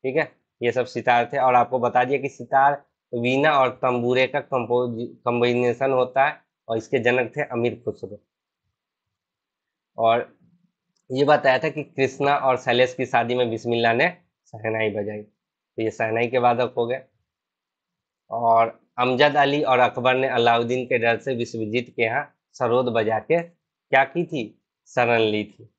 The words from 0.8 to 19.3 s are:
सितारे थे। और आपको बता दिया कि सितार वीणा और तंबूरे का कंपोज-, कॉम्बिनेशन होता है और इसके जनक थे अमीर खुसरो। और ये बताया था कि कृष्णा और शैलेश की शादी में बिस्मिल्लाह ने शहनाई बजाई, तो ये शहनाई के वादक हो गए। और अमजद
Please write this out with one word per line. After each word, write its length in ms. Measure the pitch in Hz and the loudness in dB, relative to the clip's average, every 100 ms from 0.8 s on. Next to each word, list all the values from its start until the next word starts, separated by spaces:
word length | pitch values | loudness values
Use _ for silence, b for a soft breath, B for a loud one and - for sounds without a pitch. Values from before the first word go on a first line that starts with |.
| 123 | -4
सितारे 400 | 123 117 120 120 | -4 0 2 2
थे। 40 | 143 | 0
और 180 | 127 123 | 2 4
आपको 240 | 120 131 | 2 0
बता 240 | 120 113 | 0 0
दिया 160 | 127 139 | 0 -2
कि 100 | 131 | -4
सितार 560 | - 117 135 139 139 _ _ _ | -10 -2 2 2 0 _ _ _
वीणा 380 | 120 120 131 151 | -4 -2 2 2
और 180 | 143 127 | 2 0
तंबूरे 580 | - 131 123 120 127 127 | 0 -2 0 0 0 0
का 120 | 147 | -2
कंपोज-, 840 | - 131 113 123 123 113 120 - | -4 -4 0 -2 -2 -6 -10 -6
कॉम्बिनेशन 680 | 123 120 120 120 123 117 135 | -4 0 2 2 0 0 0
होता 360 | 131 127 135 143 | 0 0 0 0
है 100 | - _ _ - | -2 _ _ -8
और 100 | 113 | -6
इसके 220 | - 135 | -2 0
जनक 380 | 117 127 117 147 | 2 0 -2 -6
थे 60 | |
अमीर 380 | 147 120 117 107 - | -6 -4 -4 -4 -10
खुसरो। 340 | - 98 104 _ _ _ _ _ _ _ _ _ _ _ _ _ _ _ _ _ - | -10 -14 -16 _ _ _ _ _ _ _ _ _ _ _ _ _ _ _ _ _ -2
और 400 | 113 117 - _ _ _ _ _ _ _ _ | 2 2 -2 _ _ _ _ _ _ _ _
ये 140 | 127 143 | 0 4
बताया 340 | 147 139 139 | 4 4 0
था 100 | 156 | -2
कि 140 | 151 | -6
कृष्णा 520 | - - 131 - 143 143 | -10 -2 -2 0 0 0
और 220 | 135 123 | 0 0
शैलेश 360 | - 120 127 | 0 2 2
की 120 | - 123 | 0 0
शादी 300 | 123 117 123 | 0 0 0
में 140 | 120 | -2
बिस्मिल्लाह 440 | 110 120 117 117 | -2 -4 0 2
ने 160 | 117 170 175 _ _ _ | 2 0 -2 _ _ _
शहनाई 440 | 113 110 110 110 | -10 -6 -2 -2
बजाई, 320 | 104 101 107 | -4 -8 -10
तो 600 | 104 _ _ _ _ - | -16 _ _ _ _ -6
ये 100 | 110 | -6
शहनाई 360 | - 113 113 120 | -4 -4 0 0
के 100 | 123 | 2
वादक 360 | 123 120 120 123 | 2 0 -2 -4
हो 80 | 117 | -4
गए। 180 | 131 - _ _ _ _ _ _ _ _ _ _ _ _ | -6 -10 _ _ _ _ _ _ _ _ _ _ _ _
और 520 | 113 117 113 113 - _ - | -4 2 4 2 -2 _ -4
अमजद 380 | 127 123 147 | -2 2 2